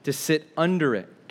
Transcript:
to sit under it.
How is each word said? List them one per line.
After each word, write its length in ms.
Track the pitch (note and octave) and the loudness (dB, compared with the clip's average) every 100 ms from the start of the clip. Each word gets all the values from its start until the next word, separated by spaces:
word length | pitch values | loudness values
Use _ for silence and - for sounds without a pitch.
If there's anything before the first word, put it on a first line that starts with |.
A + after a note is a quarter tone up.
to 80 | - | -6
sit 380 | C#3 - D#3 D#3 - | -4 0 0 -2 -2
under 360 | E3+ F#3 D3 | 0 2 2
it. 140 | G#2+ - - - | 0 -4 -16 -20